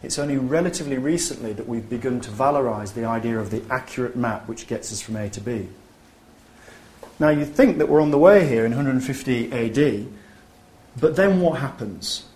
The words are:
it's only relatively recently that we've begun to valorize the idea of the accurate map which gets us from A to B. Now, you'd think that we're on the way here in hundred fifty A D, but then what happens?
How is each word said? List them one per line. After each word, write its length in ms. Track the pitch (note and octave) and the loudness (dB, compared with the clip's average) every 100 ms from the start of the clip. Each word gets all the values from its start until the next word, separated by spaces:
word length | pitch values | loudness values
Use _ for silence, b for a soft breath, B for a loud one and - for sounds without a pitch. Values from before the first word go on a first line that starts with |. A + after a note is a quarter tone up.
it's 160 | - - | -8 -6
only 180 | D3 C#3 | -2 -2
relatively 600 | B2+ D#3+ F3+ E3+ D3 C3 | 0 0 0 -4 -4 -2
recently 540 | C#3 E3+ - B2+ A2+ | 0 0 -2 -6 -8
that 140 | G#2 A#2 | -8 -6
we've 220 | A#2 G#2+ | -6 -6
begun 320 | A#2+ C3 B2 | -4 -2 -4
to 80 | A2+ | -6
valorize 640 | G#2 C3+ D3 B2+ G#2+ G2+ | 0 2 2 0 -2 -6
the 120 | A2 A2+ | -6 -4
idea 340 | A2+ A#2 A2+ | -2 -2 -4
of 120 | G2 | -4
the 100 | A2 - | -6 -4
accurate 460 | C3 - - B2 B2 | -6 -6 -6 -6 -2
map 320 | A#2+ G#2+ - | -4 -4 -8
which 200 | A2+ - | -14 -8
gets 260 | A2+ - | -10 -8
us 80 | G#2+ | -12
from 160 | - A2 | -8 -8
A 120 | G#2 | -8
to 120 | G2+ | -8
B. 260 | G#2 A#2 F#2 - - _ - _ _ - B B B B B B - - | -8 -8 -8 -14 -20 _ -20 _ _ -20 B B B B B B -20 0
Now, 100 | D3+ | 2
you'd 260 | D3+ C#3+ - | 2 0 4
think 220 | C4+ D#3+ | 4 4
that 100 | - | 4
we're 140 | D3 | 4
on 100 | D3+ | 4
the 60 | C#3+ | 6
way 280 | F3 G#3 D#3+ | 8 8 6
here 200 | A#2 A2+ | 2 2
in 80 | |
hundred 280 | A#2+ C#3 C3 | 0 0 0
fifty 480 | B2+ C3 - A#2+ A#2 | -2 -6 -2 -2 -2
A 160 | B2 A2+ | -2 -2
D, 400 | A#2 D3 G#3 - B B B B B - - - B2 | 2 2 2 -8 B B B B B -20 -20 -20 0
but 160 | D#3 D#3 | 0 4
then 240 | G3 F#3 | 4 4
what 200 | F3 C#3 | 2 0
happens? 680 | C#3 - G#2+ F2 - - - | -6 -6 -10 -8 -8 -10 -12